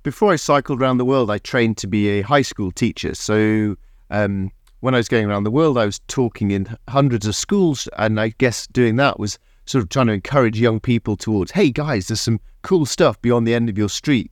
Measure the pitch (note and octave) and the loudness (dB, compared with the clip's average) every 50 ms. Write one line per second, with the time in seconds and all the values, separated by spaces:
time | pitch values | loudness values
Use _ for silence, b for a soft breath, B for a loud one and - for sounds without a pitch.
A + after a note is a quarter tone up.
0 | - D3+ C3+ - G#3+ G#3 F3+ C#3+ - - D3 C#3+ C3 - C#3+ A#2+ C3 C3 B2+ B2 | -8 -8 -4 0 2 2 2 2 2 2 2 2 2 0 -2 0 0 0 2 2
1 | B2 B2 C3+ C3+ B2 G#2 G#2 G#2 - - - C3 A#2 A2+ G#2+ - - G2 F#2 G#2 | 2 2 2 2 2 0 -2 -4 -4 -4 0 0 2 2 0 -2 -4 -4 -2 0
2 | G#2 G#2 G2+ G2+ G2 G#2 C#3+ C#3+ C3 - - - G#2 F#2 F2 - B2 A2 - - | 0 2 0 0 -2 0 0 0 0 0 -4 -6 -6 -6 -4 -2 -2 -2 -2 -2
3 | - - - - - - G#2+ G#2+ G#2+ G#2+ G#2+ A2 G#2+ G#2 G2 - - - - _ | -6 -8 -8 -6 -4 0 2 2 2 2 2 0 0 -2 -4 -6 -12 -20 -20 _
4 | _ - - G#2 G#2 G2+ G2 G2 F#2+ F#2+ - _ _ _ _ - - B2+ C3 B2 | _ -8 -4 -2 -2 -2 -2 -4 -4 -6 -8 _ _ _ _ -6 -2 0 0 0
5 | A#2 - - A#2 G#2+ G#2 G#2 G2+ G2+ G#2+ A2+ C#3+ E3 D#3 C3+ A#2+ A2 G#2 G2 - | 0 2 0 0 2 2 0 0 -2 0 2 2 2 2 2 2 0 0 -2 -6
6 | - - - - B2+ A2+ - - A2 G2+ G2+ G2 F#2+ G#2 A2+ - - - A#2 C#3 | -10 -8 -2 -2 -2 -2 -2 -2 -2 0 0 0 -2 -4 -8 -16 -12 -4 0 2
7 | C#3+ C#3 A#2+ A2 G2 G#2+ G2+ - - - G3+ G#3 F#3+ E3 C#3+ - - - - - | 2 2 2 0 -2 -2 -4 -4 -4 -2 0 2 2 2 0 -2 -6 -10 -6 -2
8 | G#2 A2 A2 G#2+ A2 A2+ A2+ - C3 B2 A2 - - - - B2+ B2 A#2 A2 A#2+ | -2 0 0 0 -2 -2 -2 0 0 0 0 -2 -10 -6 0 2 2 2 2 2
9 | C#3 C#3 G2+ - G#2 G#2 - - _ _ _ _ - - - C3+ A2+ - - C#3 | 2 0 0 -2 -6 -8 -8 -10 _ _ _ _ -10 -2 -2 -2 -2 0 0 0
10 | B2+ A2+ G#2+ G2 - - - D3 B2+ A2+ A2 G#2+ A#2+ A#2+ A2+ A2 - - A#2+ A2+ | 2 2 2 -2 -4 -2 0 2 2 2 2 2 2 2 2 0 0 0 0 0
11 | - - G#2 F#2 - - G#2+ G2+ F2+ - - F3+ G#3+ D3+ A#2 - D3 D3+ C#3+ G#2 | 0 -2 -4 -4 -2 -2 0 0 -2 -2 0 2 2 2 2 0 -4 -2 -2 -4
12 | F2+ - A2+ G#2+ - - A2+ G#2+ - - - - - - F#3 F3 D3+ B2 - - | -4 -4 -6 -4 -2 -2 -2 -2 -4 -8 -20 -14 -4 0 0 2 2 0 0 2
13 | F3+ C#3+ G#2+ - - A#2 A#2+ A#2+ A2+ A2+ A#2 A#2 A#2 A#2 G2 G2 G#2 G2+ - - | 2 2 2 0 0 2 2 2 2 2 2 0 0 -2 -2 -2 -2 -2 -2 -4
14 | - D3 D3 A#2 F#2 - | -2 0 0 0 0 -4